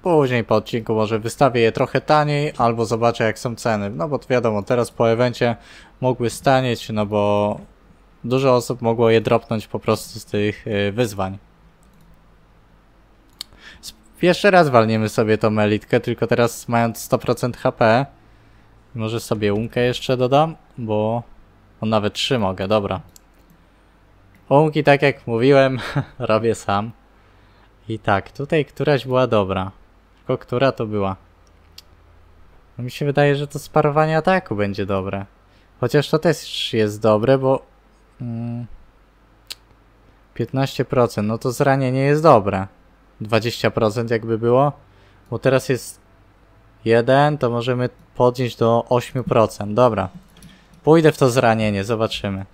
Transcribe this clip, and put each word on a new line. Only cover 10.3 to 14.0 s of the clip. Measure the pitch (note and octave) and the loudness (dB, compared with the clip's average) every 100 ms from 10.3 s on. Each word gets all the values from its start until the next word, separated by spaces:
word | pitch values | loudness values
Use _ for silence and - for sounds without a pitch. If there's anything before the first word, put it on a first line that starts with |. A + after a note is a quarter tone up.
| G#2 G#2 - - | -4 -4 -4 -6
y, | G2+ G2+ | -2 -2
wyzwań. | G#2 A#2+ G2+ F#2+ G2 _ _ _ _ _ _ _ - _ _ _ _ _ _ _ _ _ _ _ _ - - - - - | -2 -4 -4 -8 -8 _ _ _ _ _ _ _ -20 _ _ _ _ _ _ _ _ _ _ _ _ -20 -20 -20 -20 -20
Sp-, | - | -20